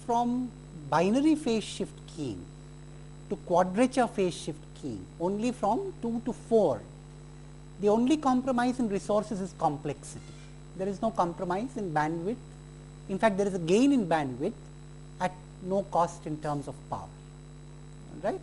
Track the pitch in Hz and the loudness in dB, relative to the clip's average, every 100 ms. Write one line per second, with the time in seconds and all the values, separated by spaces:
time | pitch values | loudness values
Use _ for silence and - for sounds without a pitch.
0 | - 233 240 247 247 - - 165 143 151 | 0 2 4 2 -2 -6 -14 -14 2 4
1 | 185 240 302 302 269 220 - - 190 - | 6 6 6 4 4 0 0 -4 -6 -8
2 | - - 139 92 87 - - - - - | -12 -6 -6 -6 -10 -14 -16 -16 -16 -16
3 | - - - 196 - 175 185 185 254 262 | -16 -14 -8 -6 2 4 6 6 4 4
4 | 233 - 180 151 - 151 - - 143 104 | 2 4 0 0 -6 -8 -10 -10 -6 -6
5 | 90 - 170 208 240 - 202 240 392 - | -8 -2 0 2 0 0 2 2 0 -4
6 | 233 233 247 - - 226 175 110 - - | -4 -2 -2 -6 4 6 6 4 -4 -14
7 | - - - - - - - - 202 214 | -16 -16 -16 -16 -16 -16 -16 0 4 6
8 | 247 311 277 254 254 247 247 247 226 196 | 6 4 4 4 4 2 2 2 2 0
9 | - 208 208 202 190 - 160 143 151 139 | 2 2 2 -2 -4 0 0 0 -2 -6
10 | - - - - - - - - 190 185 | -8 -12 -14 -16 -16 -16 -12 -4 -4 0
11 | 226 - 175 165 185 180 262 254 196 151 | 0 2 2 0 -2 -2 -2 -4 -2 2
12 | 151 165 175 254 - - - - - - | 2 0 -2 -4 -8 -16 -16 -16 -16 -14
13 | - 190 226 190 202 185 160 196 277 277 | -6 2 4 4 2 2 4 6 8 6
14 | 180 165 135 123 165 - - - - - | 4 2 2 -2 -4 -4 -10 -16 -16 -16
15 | - - 180 - - - 185 196 190 170 | -16 -2 -2 -2 -12 -10 -2 0 2 4
16 | 170 - 165 151 151 143 139 - - 110 | 2 0 -6 -4 -2 -2 -4 -10 -8 -8
17 | - - - - - - - - - - | -8 -14 -16 -16 -16 -16 -16 -16 -16 -16
18 | - 151 180 370 | -14 -6 -2 -2